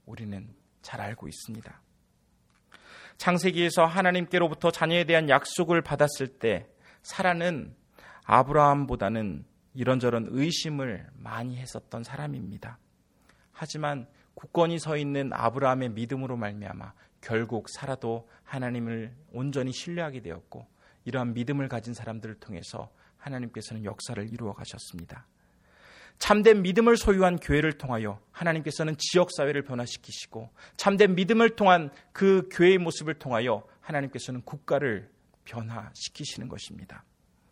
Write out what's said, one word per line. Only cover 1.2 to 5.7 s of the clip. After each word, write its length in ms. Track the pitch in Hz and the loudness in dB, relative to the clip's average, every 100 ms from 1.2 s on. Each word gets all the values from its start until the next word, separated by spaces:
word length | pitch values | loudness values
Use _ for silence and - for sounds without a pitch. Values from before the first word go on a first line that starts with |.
| 71 | -12
있습니다. 540 | - - 113 - - _ _ _ _ _ _ _ _ _ - - - - - | -14 -14 -14 -16 -20 _ _ _ _ _ _ _ _ _ -20 -20 -20 -20 -4
창세기에서 680 | 180 175 185 170 170 170 | 0 2 2 2 2 4
하나님께로부터 840 | 165 180 185 180 170 180 170 151 170 | 4 4 2 2 0 2 2 2 0
자녀에 340 | - 160 170 | 2 2 2
대한 240 | 160 165 151 | 4 4 6
약속을 540 | 135 - - 170 | 4 4 -2 2